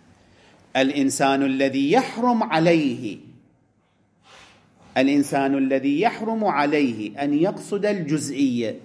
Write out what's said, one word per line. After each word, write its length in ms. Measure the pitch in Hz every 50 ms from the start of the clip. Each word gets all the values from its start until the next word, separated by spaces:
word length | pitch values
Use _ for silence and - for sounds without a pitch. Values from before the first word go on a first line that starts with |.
| _ _ _ _ _ _ _ _ - - - - _ _ -
الإنسان 680 | 127 135 135 143 143 135 135 127 - 143 139 139 139
الذي 500 | 139 135 131 131 135 135 120 135 139 143
يحرم 500 | 190 247 254 185 - 220 240 254 240 226
عليه، 760 | 214 - 151 160 165 175 170 160 151 135 117 107 131 104 90 - - - - - _ _ _ _ _ _ _ _ _ _ _ _ _ _ _ _ _ - - - - - _ _ _ _ _ _ - - -
الإنسان 640 | 131 131 139 143 147 139 - 151 139 135 139 139 139
الذي 420 | 135 131 135 135 127 139 143 151
يحرم 440 | 202 240 - - 220 220 226 220 214
عليه 800 | 190 147 139 147 147 151 147 143 123 113 107 104 101 - 135 143
أن 100 | 143 143
يقصد 520 | 147 170 202 - - - - 214 196 185
الجزئية 880 | 208 208 196 160 139 156 151 123 131 131 135 143 131 120 120 117 107 - -